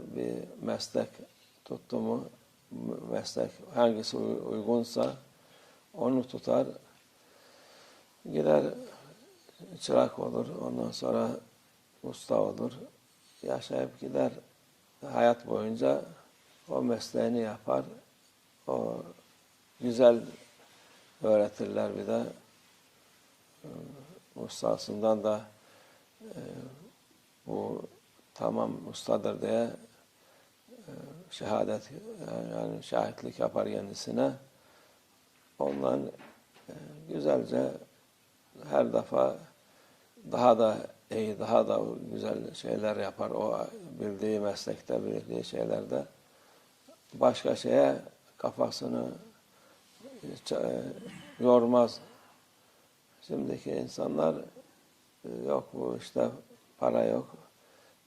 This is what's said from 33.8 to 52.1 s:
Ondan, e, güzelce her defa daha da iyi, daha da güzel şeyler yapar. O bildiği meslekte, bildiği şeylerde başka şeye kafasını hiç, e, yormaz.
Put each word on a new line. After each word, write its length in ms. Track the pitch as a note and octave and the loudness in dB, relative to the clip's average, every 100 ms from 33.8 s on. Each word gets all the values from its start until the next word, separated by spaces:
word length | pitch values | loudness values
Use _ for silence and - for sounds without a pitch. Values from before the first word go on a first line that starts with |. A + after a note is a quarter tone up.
| G2+ - - A#2 C3+ C3+ - _ _ - - _ _ _ _ _ _ - | -6 -8 -4 0 0 -2 -12 _ _ -20 -20 _ _ _ _ _ _ -4
Ondan, 460 | C#2+ C#2+ C2 C2+ C2+ - - - _ - - | -2 0 2 2 0 -10 -18 -20 _ -20 -18
e, 40 | - D2 - - | -16 -16 -16 -8
güzelce 640 | D#2+ D2 C2 A#1 B1 C2 - - _ _ _ _ _ _ - - | 0 4 4 4 0 0 -2 -14 _ _ _ _ _ _ -16 0
her 240 | D2 A#1+ | 2 4
defa 440 | A#1 - C2 C2 - - - _ _ - _ _ - F#3+ | 2 2 4 4 2 -10 -20 _ _ -20 _ _ -20 -4
daha 280 | A2+ B2 A2+ | 4 6 8
da 180 | A2+ G#2+ - - - | 6 2 -6 -14 -6
iyi, 280 | A2 A2 G#2 | -4 -2 -2
daha 280 | A2 A2+ A2 | 2 4 4
da 140 | G#2+ A2+ - - | 2 0 -4 -8
güzel 420 | A2 G#2+ - A2+ | -4 -4 -4 -6
şeyler 440 | - A#2+ G#2+ G#2+ G#2 | -8 -4 -2 0 -2
yapar. 320 | G2 - A2 | -4 -4 -4
O 380 | A2+ G#2+ - - A3+ E3+ - | -2 0 -2 -4 -10 -12 -6
bildiği 400 | G#2+ F#2+ G#2+ G#2+ | -6 -2 0 0
meslekte, 640 | G2+ G2 - G#2+ - A#1 G#1 | 0 -2 -4 -6 -2 -2 -2
bildiği 380 | G#1+ A1 A#1 | -4 -4 -6
şeylerde 640 | A#1 A#1+ A1+ G#1+ G#1+ B1+ - - _ _ - - _ _ - - _ | -4 -2 0 -2 -2 -4 -4 -12 _ _ -20 -20 _ _ -20 -20 _
başka 420 | - B2+ A#2+ B2+ A2+ | 2 4 4 0 0
şeye 400 | A#2+ B2+ C#3 C3+ - - _ - | 4 6 6 4 -4 -20 _ -4
kafasını 760 | C3+ B2 A#2+ - C3 A#2+ B2 B2 A3 - _ _ - - _ - C4 C4 | -2 0 -2 -2 -4 -2 -4 -8 -16 -20 _ _ -20 -20 _ -20 -20 -14
hiç, 280 | - - - | -14 -10 -4
e, 320 | - A#1+ B1 - - - - - - | -2 0 -2 -4 -10 -14 -14 -14 2
yormaz. 600 | B2 B2 A#2 B2 A#2 - - | 6 8 8 6 6 2 -16